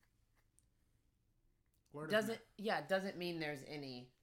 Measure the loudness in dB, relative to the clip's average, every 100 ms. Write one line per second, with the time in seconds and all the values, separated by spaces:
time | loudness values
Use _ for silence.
0 | _ _ _ _ _ _ _ _ _ _
1 | _ _ _ _ _ _ _ _ _ -8
2 | 2 4 4 -2 -8 -4 2 2 4 2
3 | 2 -2 -2 0 -2 -2 -6 -8 -8 -10
4 | -12 _